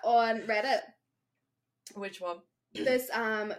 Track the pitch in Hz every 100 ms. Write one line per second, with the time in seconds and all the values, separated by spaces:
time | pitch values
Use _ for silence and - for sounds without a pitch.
0 | 220 233 233 226 208 214 254 233 - -
1 | _ _ _ _ _ _ _ _ - 208
2 | 196 - 175 175 - _ _ 208 254 254
3 | 247 226 226 214 214